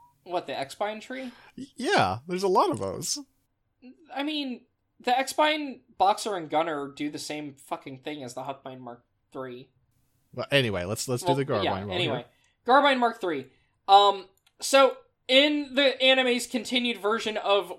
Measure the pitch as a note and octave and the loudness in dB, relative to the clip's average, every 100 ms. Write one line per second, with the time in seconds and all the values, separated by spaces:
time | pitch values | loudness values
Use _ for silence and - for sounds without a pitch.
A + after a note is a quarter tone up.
0 | _ _ - F3 - A#2+ C3+ - G#3 A3 | _ _ -8 -6 -6 -8 -8 -6 -6 -8
1 | - C4 B3+ - - - C#4 - C#4 G4+ | -12 -12 -14 -16 -20 -18 -16 -8 -2 2
2 | F#2+ A2 D#3+ F3+ G3 G3+ A3 - G2 - | 0 -2 -6 -4 0 2 2 0 -6 -6
3 | D#3+ D4 C4+ _ _ _ _ _ B3 - | -8 -8 -12 _ _ _ _ _ -20 -20
4 | - C4 D4 D4+ C4+ A#3+ _ _ _ _ | -14 -8 -6 -6 -6 -10 _ _ _ _
5 | B3 B3 C4 - D4+ D#4 C#4+ A#3+ _ - | -2 -2 0 0 0 0 -6 -12 _ 0
6 | F#3+ G#3 A3+ F#3+ D3+ D#3 E3+ C#3+ C#3 C#3 | 2 2 -2 -6 -2 0 0 -4 -8 -8
7 | D3 D3 - D3+ D3 - - - C#3+ C3 | -8 -8 -10 -10 -10 -14 -12 -12 -12 -14
8 | D3+ D3+ B2 C3 C3 C3+ C3+ B2+ B2 A#2+ | -12 -12 -12 -10 -10 -12 -14 -16 -16 -18
9 | _ _ _ C#3 C3 B2 C3+ _ _ _ | _ _ _ -12 -12 -12 -18 _ _ _
10 | _ _ _ B2 - C#3 A#2+ F#2+ F2 A2 | _ _ _ -10 0 2 2 0 -4 -6
11 | - B2 - C3+ C#3 A2 F#2+ F#2+ G2 F3+ | -4 -2 0 0 0 -2 -2 -4 -4 -4
12 | E3 B2 - _ _ _ - C4+ C#4+ B3+ | -2 -4 -8 _ _ _ 4 6 6 2
13 | A#3 A#3 F#3 C#3+ C3 _ _ _ - G3 | 0 -2 -4 -4 -8 _ _ _ 6 8
14 | G3+ G3 - _ _ - - C4+ C4 - | 8 4 -4 _ _ -10 4 6 6 4
15 | - _ - C4 D4+ D4 C#4 B3+ C4+ B3 | -12 _ 2 4 4 2 -2 2 2 4
16 | C4 C4 B3+ A#3+ - B3 G#3 B3 A#3+ G3+ | 4 4 2 0 -2 -6 -2 -2 -2 -2
17 | G3+ A3 G#3+ G#3+ G3 G3+ F3 | -2 -2 -4 -2 2 2 0